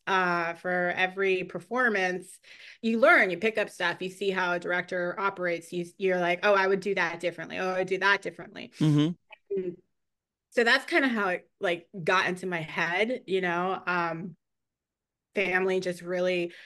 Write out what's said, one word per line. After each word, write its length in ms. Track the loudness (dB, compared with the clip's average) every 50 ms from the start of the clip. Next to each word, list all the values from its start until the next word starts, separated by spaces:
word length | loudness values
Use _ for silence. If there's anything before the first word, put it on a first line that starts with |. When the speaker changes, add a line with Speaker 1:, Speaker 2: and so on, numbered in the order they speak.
| _
Speaker 1:
uh, 480 | 0 2 2 2 2 2 0 0 -2 -6
for 380 | -6 -4 -2 -2 0 0 0 0
every 500 | 0 -2 -2 0 0 0 0 0 0 -2
performance, 920 | -6 -10 -12 -10 -6 -2 0 0 2 2 0 0 0 -2 -4 -8 -12 -18 -20 _ -20 -20 -20 -20 -20 -14 -6
you 160 | -2 -2 2 4
learn, 320 | 6 6 6 6 4 2
you 80 | 0 0
pick 180 | -2 0 0
up 140 | 0 -2 -4
stuff, 260 | -4 -4 -4 -4 -2 -4
you 100 | -8 -10
see 200 | -8 -4 -4 -2
how 220 | 0 0 0 0
a 60 | -2 -2
director 560 | -2 -2 -2 -2 -2 -4 -4 -4 -4 -4 -4 -2
operates. 540 | -2 -4 -2 -2 -2 -4 -4 -4 -6 -8
You, 140 | -6 -6 -6 -8 -6
you're 220 | -2 0 0 2 2
like, 220 | 2 0 0 2
"Oh, 120 | 4 4 4
I 120 | 4 4
would 140 | 2 2 0
do 140 | 2 2 2
that 240 | 2 2 0 -2 -4
differently. 380 | -4 -4 -4 -6 -10 -8 -6 -4
Oh, 120 | -4 -2
I 80 | -2 -2
would 100 | -2 -2
do 100 | 0 2
that 220 | 4 4 4 2
differently." 520 | 0 -6 -10 -10 -16 -16 -14 -14 -14 -14 -2 2
Speaker 2:
Mm-hmm. 800 | 4 4 6 6 4 2 0 -4 _ _ -20 -20 _ _ -6
Speaker 1:
And 200 | -4 -4 -6 -8 -10 _ _ _ _ _ _ _ _ _ _ _ _ _ _
so 140 | 0 2 4
that's 200 | 4 4 4 2
kinda 240 | 0 2 2 2 2
how 200 | 2 0 0 0
it, 200 | -2 -4 -6 _ _ _
like, 280 | -2 -2 -2 -4 -6 _ -14 -4
got 240 | 0 2 2 2 2
into 200 | 0 -2 -4 -4
my 140 | -6 -4 -6
head, 640 | -6 -6 -4 -4 -2 -2 0 0 0 0 -2 -6 -4
you 140 | -2 -2 0
know, 420 | 0 0 0 0 -2 -2 -4 -4 -4
um, 500 | -2 -2 0 0 -2 -4 -6 -10 -12 -14 -18 _ _ _ _ _ _ _ _ _ _ _ _ _ _ _ _ _ _ _
family 420 | -2 -2 0 0 0 2 2 0 0
just 240 | -2 -2 -6 -6
really 500 | -6 -6 -4 -2 0 0 0 0 -2 -4 -8 -14 -20